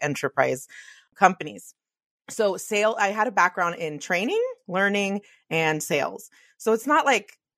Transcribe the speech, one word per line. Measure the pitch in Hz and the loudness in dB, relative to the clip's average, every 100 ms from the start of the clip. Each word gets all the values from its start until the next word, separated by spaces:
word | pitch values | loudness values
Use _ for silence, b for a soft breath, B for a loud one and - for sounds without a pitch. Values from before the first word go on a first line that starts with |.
enterprise | 147 139 139 - 131 131 - B B B B | -6 -4 -4 0 0 -2 -8 B B B B
companies. | - 190 185 - 104 - _ _ _ _ _ - | 4 4 4 -8 -12 -20 _ _ _ _ _ -18
So | - 208 185 | -2 -2 -2
sale, | - 208 214 226 | -4 0 0 2
I | 202 | 0
had | 208 214 | 0 -2
a | |
background | 190 180 180 175 170 | 2 0 2 -2 -2
in | 165 147 | -8 -8
training, | - 180 220 427 508 480 - | -4 -2 0 -2 -2 -6 -6
learning, | 185 196 202 196 202 b b b | 0 2 2 0 -4 b b b
and | 165 160 156 | 0 0 0
sales. | - 147 139 - - b b b | 0 0 0 -6 -18 b b b
So | - | 0
it's | 220 233 | 0 2
not, | 302 | 2
like, | 277 233 - - _ | 4 2 0 -20 _